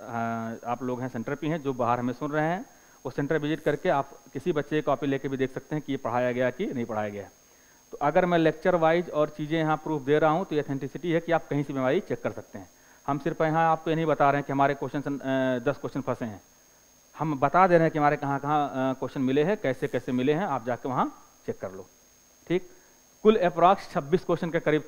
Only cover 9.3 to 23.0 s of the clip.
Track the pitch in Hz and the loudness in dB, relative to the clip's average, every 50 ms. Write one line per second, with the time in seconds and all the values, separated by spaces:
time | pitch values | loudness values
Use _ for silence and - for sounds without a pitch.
9.3 | - - 156 147 156 165 160 156 156 151 - 156 156 151 131 127 147 151 156 156 | 0 -8 -6 -2 0 0 2 2 0 -2 -2 -4 -4 -4 2 2 4 4 6 4
10.3 | 151 170 196 - 160 147 139 - 139 135 147 135 - 151 135 175 156 170 165 - | 2 2 -2 -2 -2 -4 -2 -2 -6 -6 -6 -8 -10 -8 -4 0 0 0 2 2
11.3 | 165 160 - - 143 143 147 135 143 135 131 127 143 185 - - - - - 120 | 0 0 0 -2 -2 -2 -2 -2 -4 -2 0 2 0 0 0 -2 -6 -4 -4 -6
12.3 | 104 - 104 - - 104 92 - _ _ _ - - - _ - 139 147 - 165 | -6 -6 -14 -14 -14 -14 -14 -14 _ _ _ -20 -20 -16 _ -4 -4 -2 -2 -4
13.3 | 156 - 165 156 151 165 165 160 160 156 - 175 160 156 165 156 147 139 147 139 | -2 0 0 2 4 4 4 4 2 2 0 0 0 2 2 2 4 4 4 4
14.3 | 139 143 139 - 139 139 139 139 143 139 151 131 127 151 135 147 143 135 - 135 | 4 2 0 -2 0 2 2 2 2 0 -4 -6 -6 -6 -4 -4 -6 -6 -4 -2
15.3 | 135 131 131 131 127 123 120 147 139 - - 139 - 143 127 - 123 - 131 117 | 0 0 0 0 0 0 0 -2 -4 -2 -6 -6 -6 -6 -4 -4 -4 -4 -4 -8
16.3 | 104 98 _ _ _ _ _ _ _ _ _ _ _ _ _ _ _ - 147 160 | -10 -12 _ _ _ _ _ _ _ _ _ _ _ _ _ _ _ -6 -4 -4
17.3 | 151 135 143 139 - 175 185 190 175 170 165 160 156 156 147 147 147 143 147 139 | -2 0 0 2 4 4 6 6 6 6 4 4 2 2 2 2 2 2 -2 -2
18.3 | 139 135 131 143 151 151 147 139 - 131 131 131 131 131 - 123 - 147 135 127 | -4 -2 -2 0 0 0 0 0 -2 -2 -2 -2 -2 -2 -6 -8 -4 -2 -2 0
19.3 | 135 147 151 170 214 208 - 139 131 - - 139 - 127 - - 131 127 127 139 | 2 2 2 2 0 0 0 -2 -2 -2 -4 -4 -4 -4 -4 -2 -2 0 2 2
20.3 | 151 156 196 190 143 127 113 120 123 117 - 139 123 139 202 294 285 - - - | 2 0 0 -2 -4 -4 -2 -4 -6 -4 -4 -4 0 0 -2 -2 -4 -12 -20 -20
21.3 | _ _ _ - 110 - - 98 92 95 92 - _ _ _ _ _ _ _ _ | _ _ _ -10 -8 -8 -8 -12 -12 -12 -16 -18 _ _ _ _ _ _ _ _
22.3 | _ _ _ - 165 180 - - - - _ _ _ _ | _ _ _ -4 -2 -2 -2 -6 -20 -20 _ _ _ _